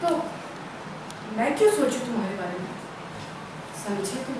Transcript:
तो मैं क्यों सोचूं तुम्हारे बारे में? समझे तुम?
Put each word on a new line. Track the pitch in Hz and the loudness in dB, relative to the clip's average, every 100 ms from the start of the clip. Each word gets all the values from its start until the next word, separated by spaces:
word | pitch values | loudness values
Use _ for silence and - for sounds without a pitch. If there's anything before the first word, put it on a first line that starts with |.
| 349 | 4
तो | 330 339 - - - - - - - - - - 214 | 2 0 -6 -10 -10 -10 -10 -10 -10 -10 -10 -6 0
मैं | 254 311 | 2 8
क्यों | 427 | 8
सोचूं | 403 254 247 240 | 8 4 2 0
तुम्हारे | 226 190 196 | 0 0 0
बारे | 175 180 | -2 -4
में? | 180 - - - - - - - - - - - 208 | -6 -6 -10 -10 -10 -10 -10 -10 -10 -10 -10 -8 -2
समझे | 202 190 254 | -2 0 -2
तुम? | 269 240 | -2 -4